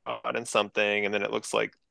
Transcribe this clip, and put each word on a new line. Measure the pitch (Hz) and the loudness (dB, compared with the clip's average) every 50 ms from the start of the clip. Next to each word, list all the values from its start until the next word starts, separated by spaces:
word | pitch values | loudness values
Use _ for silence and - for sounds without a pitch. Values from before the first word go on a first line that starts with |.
| - 127 120 110 - | -2 -6 -8 -6 -4
and | 123 123 120 120 - | -4 -4 -4 -2 0
something, | - 113 104 101 - 113 107 104 104 104 104 | 2 2 2 2 2 0 2 2 2 2 0
and | 101 104 | 0 0
then | 104 101 | 0 0
it | 104 | 0
looks | 113 113 - - - | -2 -4 -4 -2 0
like, | 113 110 - - _ _ _ | 0 0 -2 -6 _ _ _